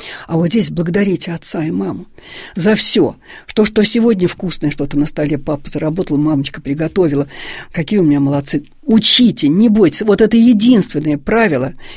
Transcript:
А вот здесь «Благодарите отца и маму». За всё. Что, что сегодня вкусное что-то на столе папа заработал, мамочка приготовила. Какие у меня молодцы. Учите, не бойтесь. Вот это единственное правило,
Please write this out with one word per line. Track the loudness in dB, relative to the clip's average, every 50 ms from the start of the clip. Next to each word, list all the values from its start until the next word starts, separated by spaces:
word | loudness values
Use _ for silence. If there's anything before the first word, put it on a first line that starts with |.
| -16 -16 -16 -16 -10 -4
А | -2
вот | 0 0 0
здесь | 0 0 0 0
«Благодарите | -2 -4 -4 -2 0 0 0 0 0 -2 -4 -8 -8
отца | -6 -6 -6 -4 -4 -4
и | -4 -4
маму». | -4 -4 -4 -6 -8 -12 -16 -20 -20 -20 -20 -20 -18 -18 -12 -8
За | -2 0 2 2
всё. | 2 2 2 2 2 2 2 0 -6 _ -20 -20 -20 -20
Что, | -6 0 0 0
что | 2 2 2 0
сегодня | 2 2 2 2 2 2 2 0 -2
вкусное | -2 -4 -6 -6 -6 -4 -4 -4
что-то | -2 -4 -6 -4 -2
на | -2 -2
столе | -2 -2 -4 -2 -2 -2 -4
папа | -4 -6 -6 -6 -8 -8
заработал, | -8 -4 -4 -4 -4 -4 -4 -2 -2 0
мамочка | 0 0 0 0 -2 -4 -8 -10 -8
приготовила. | -8 -4 -4 -4 -2 0 0 0 2 0 -2 -4 -6 -8 -14 -14 -14 -14 -16 -16 -10 -8
Какие | -6 -4 0 0 2
у | 4
меня | 4 2 2
молодцы. | 2 0 0 -2 -2 -2 -4 -4 -6 -8 -14 -12 -2
Учите, | 0 0 2 2 2 2 4 4 2 2 2 0 2
не | 4 4 4 4
бойтесь. | 4 4 4 2 2 0 0
Вот | 0 2 2
это | 4 4 4
единственное | 4 6 6 4 4 4 4 4 4 4 2 -2 -4 -2 -2 -4 -2
правило, | -2 -2 0 2 2 2 0 0 -2 -4 -6 -10 -16 -16 -18